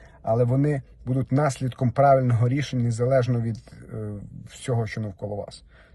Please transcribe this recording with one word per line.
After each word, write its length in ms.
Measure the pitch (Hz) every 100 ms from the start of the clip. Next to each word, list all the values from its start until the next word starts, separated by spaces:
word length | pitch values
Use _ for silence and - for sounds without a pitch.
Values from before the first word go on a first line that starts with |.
| - -
але 220 | - 113
вони 380 | 120 135 147 143 - - -
будуть 220 | 131 123
наслідком 600 | 135 147 - 131 - 123
правильного 580 | 127 139 135 127 113 120
рішення, 340 | 139 - 127
незалежно 580 | 120 113 123 135 123 120
від, 160 | 117 107 - - -
е, 200 | 113 107 104 107 - -
всього, 400 | - - 117 107
що 140 | -
навколо 340 | 107 92 104 101
вас. 280 | - - - - -